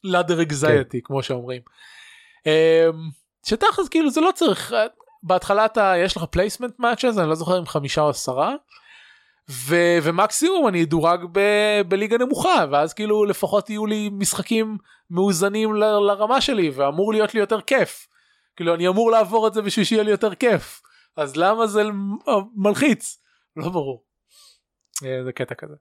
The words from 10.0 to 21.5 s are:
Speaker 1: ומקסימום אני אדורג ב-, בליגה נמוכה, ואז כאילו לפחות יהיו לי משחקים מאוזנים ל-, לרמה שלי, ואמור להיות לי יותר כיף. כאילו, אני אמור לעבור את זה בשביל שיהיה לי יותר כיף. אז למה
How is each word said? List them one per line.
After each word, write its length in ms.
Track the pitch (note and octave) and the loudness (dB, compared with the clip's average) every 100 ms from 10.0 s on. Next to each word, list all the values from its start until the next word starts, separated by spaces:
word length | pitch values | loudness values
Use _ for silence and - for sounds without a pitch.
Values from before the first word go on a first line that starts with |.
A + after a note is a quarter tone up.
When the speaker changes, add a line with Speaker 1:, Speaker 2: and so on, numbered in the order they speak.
Speaker 1:
ומקסימום 640 | D3+ E3+ G#3 - E4 F#4+ C4 | 2 0 0 2 0 2 2
אני 160 | F3+ | 2
אדורג 360 | D#3+ E3 E3 F3 F3 | 0 2 2 0 -2
ב-, 500 | F3 G3+ G#3 G#3+ G#3 F#3+ | 0 2 2 2 0 0
בליגה 300 | G3 G#3+ A#3 | -2 0 0
נמוכה, 480 | B3+ D4+ F#4 E4 D#3 | 0 0 2 2 2
ואז 220 | C#3+ D#3+ | 0 0
כאילו 320 | - G#3+ G#3+ G#3 | -4 -2 2 2
לפחות 440 | - F#3+ G3+ F#3+ | 0 -2 -2 -2
יהיו 160 | G#3+ G#3+ | -6 -4
לי 240 | G#3+ G#3 | -2 -4
משחקים 640 | G3+ G3 - - A3 A3 G#3+ _ _ _ | -4 -4 -4 -2 -2 -2 -8 _ _ _
מאוזנים 680 | F3 G3+ E3 G3 G#3 A3 G#3 | 0 0 2 0 0 -2 2
ל-, 240 | G#3+ G#3 G3+ | 2 4 2
לרמה 340 | G3+ G#3+ C4 | 2 2 2
שלי, 280 | - A#3 E3 | 0 0 0
ואמור 440 | C3 C#3 D3+ G#3 | 0 -2 0 0
להיות 200 | G#3+ G#3 | 0 0
לי 60 | A3+ | 0
יותר 220 | G3+ A3 | -2 -2
כיף. 460 | - C4 F3 - - _ _ _ _ _ | 0 0 0 -4 -20 _ _ _ _ _
כאילו, 160 | E3+ | -2
אני 140 | E3+ F3+ | 0 2
אמור 240 | F#3+ A3+ | 2 4
לעבור 360 | A3+ G3 A3 A3 | 4 2 2 0
את 60 | |
זה 80 | G#3 | 0
בשביל 240 | G3+ A3 F#3 | -2 -2 0
שיהיה 180 | A3 | 2
לי 80 | G#3 | 2
יותר 240 | G3+ A3 F#3 | 0 0 0
כיף. 460 | B3 F3+ - - _ _ _ - | 0 0 -2 -20 _ _ _ -8
אז 180 | D3 C#3 | -6 0
למה 320 | F3+ | 0